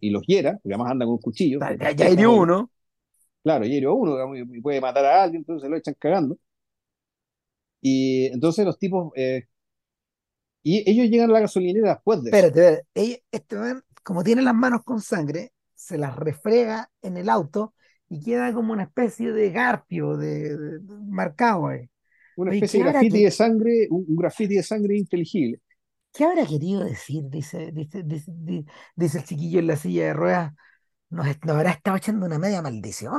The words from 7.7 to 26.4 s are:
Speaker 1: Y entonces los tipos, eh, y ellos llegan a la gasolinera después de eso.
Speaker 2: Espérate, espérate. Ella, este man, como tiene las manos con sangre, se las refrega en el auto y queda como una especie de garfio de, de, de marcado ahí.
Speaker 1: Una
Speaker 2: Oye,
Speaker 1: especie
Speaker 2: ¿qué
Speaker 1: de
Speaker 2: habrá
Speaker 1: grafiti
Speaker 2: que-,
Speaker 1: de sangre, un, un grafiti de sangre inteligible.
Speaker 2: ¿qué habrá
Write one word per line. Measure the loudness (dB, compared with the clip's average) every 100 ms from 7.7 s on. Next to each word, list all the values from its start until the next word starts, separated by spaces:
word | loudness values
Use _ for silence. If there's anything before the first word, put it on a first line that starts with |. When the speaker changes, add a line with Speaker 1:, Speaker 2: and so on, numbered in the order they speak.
| _
Speaker 1:
Y | 0 2 2 0 0
entonces | 0 0 2
los | 0 0
tipos, | -4 -4 -4 -4
eh, | -4 -4 -8 _ _ _ _ _ _ _ _ _ _ _
y | 0 2 4
ellos | 4 4
llegan | 4 6
a |
la | 4
gasolinera | 4 0 0 2 2
después | 0 0 0
de | 4
eso. | 6 6
Speaker 2:
Espérate, | 8
espérate. | 6 6 -2
Ella, | -2 -2 -4 _
este | -12 -8 -6
man, | -6 -6 _ _
como | -6 -2
tiene | 2 4
las | 4
manos | 4 2 0
con | -2 -8
sangre, | -4 -4 -4 -6 -10 _ _
se | _ -10 -6
las | -6 -6
refrega | -6 -4 2 2 2 -4 -10 _
en | -12 -6
el | 0
auto | 0 0 -6 -6 _ _ _ _
y | -10
queda | -4 -2 -2
como | -2 -2
una | -4
especie | -4 -2 -2 -2 -4
de | 0 0
garfio | 0 0 -2 -4 -4 -4 -4
de, | -4 -6 -6 -8
de, | -10 -12
de | -16 -16 -10
marcado | -6 -6 0 0 0 -2
ahí. | -6 -14 _ _ _ _ -8
Speaker 1:
Una | -4
Speaker 2:
Oye, |
Speaker 1:
especie | -2 2 2
Speaker 2:
¿qué |
Speaker 1:
de |
Speaker 2:
habrá | 4 4
Speaker 1:
grafiti | 4 6
Speaker 2:
que-, |
Speaker 1:
de | 4
sangre, | 4 2 4 2 2 2
un, | -2 0
un | 0
grafiti | 0 -2 -2
de | 0
sangre | -2 -2 0 0
inteligible. | 0 -4 -2 -2 -2 -4 _ _ _ _ _
Speaker 2:
¿qué | 0
habrá | 2 2